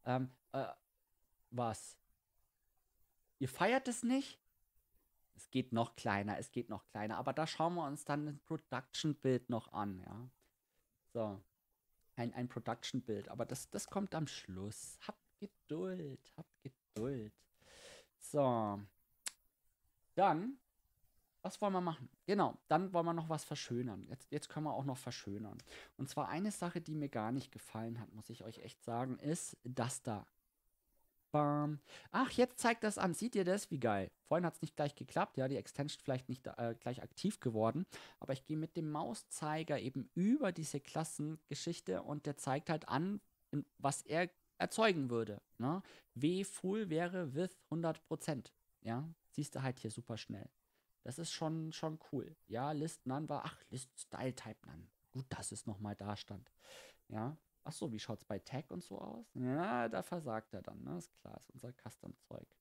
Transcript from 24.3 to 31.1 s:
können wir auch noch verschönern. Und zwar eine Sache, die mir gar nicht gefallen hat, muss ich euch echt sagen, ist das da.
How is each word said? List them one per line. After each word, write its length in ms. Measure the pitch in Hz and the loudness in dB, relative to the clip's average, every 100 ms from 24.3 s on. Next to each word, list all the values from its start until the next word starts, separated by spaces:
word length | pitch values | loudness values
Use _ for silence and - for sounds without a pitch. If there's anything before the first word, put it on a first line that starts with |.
| 147 - | -6 -4
können 160 | 156 | -4
wir 80 | 151 | 0
auch 120 | 117 | 0
noch 120 | 135 127 | -2 -4
verschönern. 600 | - - - 101 107 107 - - - - | -6 -8 -6 -6 -6 -12 -14 -16 -16 -6
Und 120 | 135 | -4
zwar 180 | - 110 | 0 0
eine 240 | 147 208 | 0 0
Sache, 300 | - 175 175 | 0 -2 -2
die 140 | 165 | -4
mir 140 | 156 143 | -2 -2
gar 220 | 117 107 | 0 0
nicht 200 | 135 - | 0 -4
gefallen 480 | - - 110 113 117 | -14 -8 -4 -4 -4
hat, 140 | 110 | -8
muss 160 | 110 - | -12 -12
ich 140 | 117 | -10
euch 160 | 101 - | -10 -10
echt 240 | 113 - | -14 -10
sagen, 340 | - 117 131 123 | -2 0 0 0
ist 400 | 147 170 - - | 0 0 -2 -8
das 400 | 123 131 123 - | -6 0 0 0
da. 240 | - 104 - _ _ _ _ _ _ _ _ | -4 -4 -6 _ _ _ _ _ _ _ _